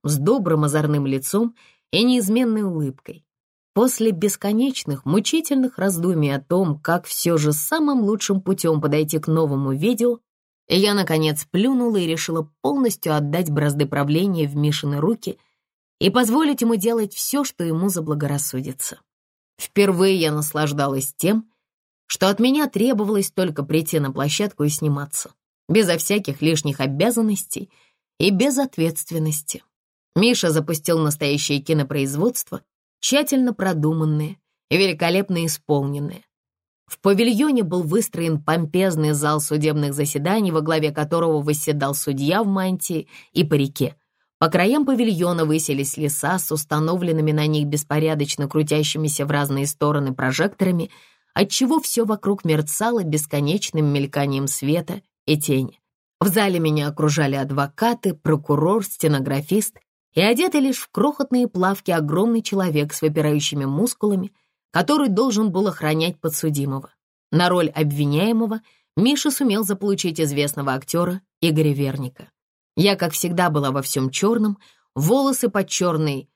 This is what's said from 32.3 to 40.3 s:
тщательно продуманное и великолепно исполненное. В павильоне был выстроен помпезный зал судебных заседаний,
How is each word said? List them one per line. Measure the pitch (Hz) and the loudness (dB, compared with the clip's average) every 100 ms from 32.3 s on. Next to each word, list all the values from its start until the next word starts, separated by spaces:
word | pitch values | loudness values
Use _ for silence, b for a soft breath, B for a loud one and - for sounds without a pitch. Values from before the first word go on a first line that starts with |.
| 247 - - - _ _ _ | -2 -8 -12 -14 _ _ _
тщательно | - 277 294 269 247 220 | 0 0 2 2 0 0
продуманное | 190 160 151 160 156 151 151 - _ _ _ | -2 0 0 0 0 0 -4 -8 _ _ _
и | 165 | 2
великолепно | 196 156 170 180 196 175 165 | 2 0 0 0 0 -2 -2
исполненное. | 151 - 147 139 143 143 - - _ _ _ _ _ _ | -4 -2 0 0 -4 -8 -10 -18 _ _ _ _ _ _
В | - | -4
павильоне | 196 202 233 220 302 262 | 0 2 2 2 2 2
был | 185 180 | 0 -2
выстроен | 160 185 220 - 165 151 | 0 0 -2 -4 -2 -2
помпезный | 151 165 156 180 190 156 156 | 0 0 0 0 0 2 0
зал | 147 151 151 | 0 0 0
судебных | 147 151 151 151 147 139 | 0 0 0 0 -2 -2
заседаний, | 147 143 151 | -4 -2 -2